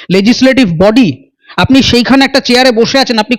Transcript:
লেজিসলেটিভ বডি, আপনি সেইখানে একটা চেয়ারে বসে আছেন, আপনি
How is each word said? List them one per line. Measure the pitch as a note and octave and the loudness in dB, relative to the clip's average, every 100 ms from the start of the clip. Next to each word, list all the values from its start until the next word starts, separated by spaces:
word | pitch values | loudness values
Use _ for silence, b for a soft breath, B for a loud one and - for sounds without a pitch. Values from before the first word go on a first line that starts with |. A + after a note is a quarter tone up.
| B | B
লেজিসলেটিভ | F#3 G3 A#3+ C4 C4 A3+ D#3+ | -2 0 2 2 2 0 0
বডি, | G3 A3 A3 - _ _ B - | 0 2 0 -4 _ _ B -4
আপনি | - C4+ | 0 0
সেইখানে | - A#3+ A#3+ C4+ C4+ | 2 0 0 0 0
একটা | C#4 | -2
চেয়ারে | - B3 C4 | -2 0 2
বসে | A3+ A#3 C#4 | 0 0 0
আছেন, | A#3 A3+ | -2 -2
আপনি | G#3+ | -4